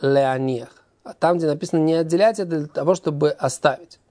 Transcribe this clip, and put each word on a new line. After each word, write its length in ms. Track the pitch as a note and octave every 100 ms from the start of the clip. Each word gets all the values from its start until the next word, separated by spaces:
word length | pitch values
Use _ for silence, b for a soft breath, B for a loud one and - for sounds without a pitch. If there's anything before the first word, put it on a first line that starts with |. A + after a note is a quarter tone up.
леанех. 840 | C#3 C#3 C3+ C3 C3 A#2+ A#2+ - _ _
А 100 | -
там, 260 | - E3 F3
где 80 | D#3+
написано 340 | D3 F3 E3
«не 140 | D#3
отделять», 440 | E3 D#3+ E3+ G#3+ G#3+
это 200 | F3+ D#3+
для 60 | D3
того, 280 | C#3 D3
чтобы 360 | F#3 D#3+ D3 D3
оставить. 680 | - C3+ - D3+ C3 F3 - _